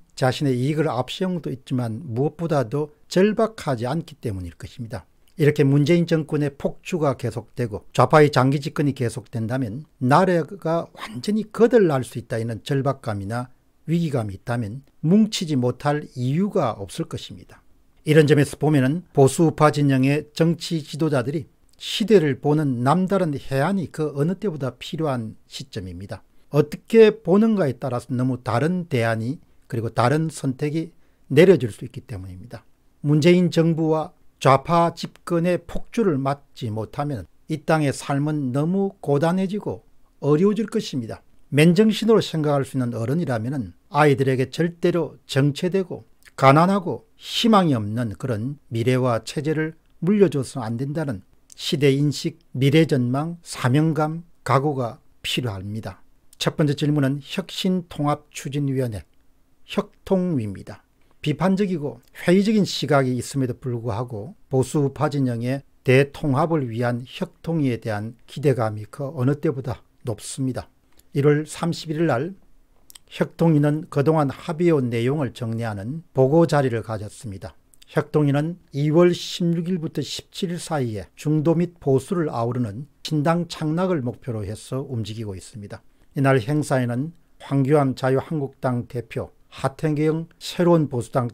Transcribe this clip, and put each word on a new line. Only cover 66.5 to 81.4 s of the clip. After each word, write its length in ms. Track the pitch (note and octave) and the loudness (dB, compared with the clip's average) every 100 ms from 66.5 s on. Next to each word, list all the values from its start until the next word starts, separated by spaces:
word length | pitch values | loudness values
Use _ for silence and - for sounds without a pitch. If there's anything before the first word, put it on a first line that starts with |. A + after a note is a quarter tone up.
| D#3+ B2+ | 0 -2
위한 320 | A2+ A#2+ A#2+ | -2 -2 -4
혁통위에 760 | C3 - - _ - E3 C#3 A2+ | -8 -10 -10 _ -4 0 0 -2
대한 360 | A#2+ G#2 A2 - - | -4 -6 -6 -12 -16
기대감이 560 | - C#3+ B2 A2 G#2+ G#2+ | -2 0 2 0 -4 -12
그 220 | - C#3 D#3 | -10 -8 -2
어느 240 | B2 D3 | 0 0
때보다 420 | E3 C3 C3 G#2 _ _ | -2 -4 -6 -10 _ _
높습니다. 680 | B2 G#2 - - C3 A#2 - _ _ _ _ | -10 -8 -8 -6 -6 -6 -12 _ _ _ _
일월 320 | D#3 D3 D3 | 0 2 2
삼십일일 640 | D3+ - E3+ E3 D#3 D#3 E3 | -2 -6 -4 -4 -6 -2 0
날 300 | A#2+ E3 G3 - - _ _ - - _ | 0 -4 -10 -20 -20 _ _ -20 -20 _
혁통위는 800 | - E3 - E3 D3+ D3 D#3 - | -6 -6 0 4 4 2 0 -4
그동안 400 | C#3+ C#3 D#3+ C#3+ | -2 2 2 0
합의해온 600 | - - D#3 F3 D#3 B2 | -4 -8 -2 2 2 0
내용을 420 | A#2 A#2+ D3+ B2+ | -2 -2 -2 -4
정리하는 720 | - A#2 A2+ A#2 G#2 G#2 D#3+ - | -6 -6 -6 -6 -6 -8 -10 -4
보고 320 | C3+ C3 E3 E3+ | 2 4 6 4
자리를 340 | D3 C3 A#2 | 4 2 -2
가졌습니다. 760 | G#2+ A2 G#2 - A2+ F#2+ F#2 - _ _ - | -4 -8 -10 -14 -14 -12 -14 -18 _ _ -8
혁통위는 680 | D#3+ D3+ D3+ C#3+ C#3 D#3+ F3 _ | -4 0 2 2 2 -2 -6 _
이월 420 | C#3 D3+ D#3 F3 | -4 2 4 4
십육 560 | E3+ - - E3+ E3+ E3+ | 4 -6 -2 0 0 -2
일부터 320 | F#3 D#3 - | -4 -6 -6
십칠 480 | B2+ - - - F#3 | -8 -10 -14 -8 -6
일 80 | F3 | -6
사이에 480 | - D#3 B2 G#2 - - | -4 -4 -2 -6 -10 -8
중도 380 | D3+ D#3 | -2 2